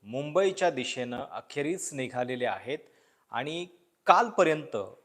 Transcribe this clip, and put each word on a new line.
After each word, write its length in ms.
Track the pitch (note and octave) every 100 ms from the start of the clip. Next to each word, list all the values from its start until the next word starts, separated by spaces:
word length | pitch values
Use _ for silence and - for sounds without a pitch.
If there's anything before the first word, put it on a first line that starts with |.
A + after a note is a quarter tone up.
मुंबईच्या 640 | G2+ B2 D3 D#3+ G3 F#3 F3
दिशेनं 500 | C#3 A#2+ - B2 B2 D2+
अखेरीस 640 | F2+ - - C#3+ F3+ -
निघालेले 520 | C#3+ B2+ B2+ B2 B2+ B2
आहेत 320 | F#2+ A#2 D3+ - _ _ _ _
आणि 360 | A2+ C#3 E3 F3 - _ _ -
कालपर्यंत 720 | F3+ A#3 G#3+ F3 D#3 D3 A2 F#2+ -